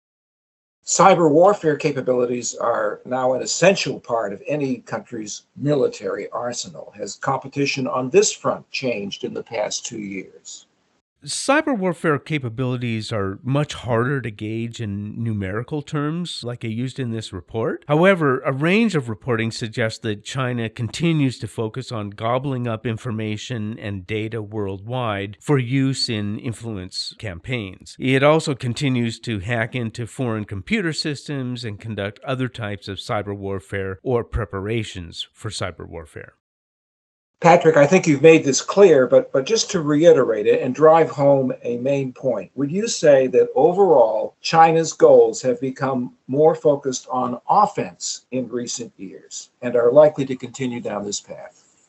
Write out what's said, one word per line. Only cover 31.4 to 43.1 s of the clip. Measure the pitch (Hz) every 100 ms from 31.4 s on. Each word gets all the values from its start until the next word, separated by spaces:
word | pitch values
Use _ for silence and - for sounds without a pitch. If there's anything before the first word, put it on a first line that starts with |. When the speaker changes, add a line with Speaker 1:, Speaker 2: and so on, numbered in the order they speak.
| 123 123
Speaker 2:
and | 120 101
conduct | 113 104 101 -
other | - 131 127
types | - 107 101 -
of | 95
cyber | - 110 101 101
warfare | 98 98 - 101 95 95
or | 135 120
preparations | 113 - 110 98 98 117 107 95 85 85 -
for | _ 110
cyber | - 98 85 90
warfare. | 85 80 - - _ _ _ _ _ _ _ _ _ _ -
Speaker 1:
Patrick, | 170 175 165 156
I | 143
think | 185 175
you've | 139
made | 156 160
this | 139 127
clear, | - - 196 147 123
but, | 131 -
but | 143
just | 135 220 -
to | 185
reiterate | 147 147 170 151 117 110 107
it | 139
and | 139
drive | 131 156 160 160
home | 143 143 139 131 -
a | 120 120
main | 127 139 131
point, | 123 135 110 92
would | - 143
you | 180 226
say | - 156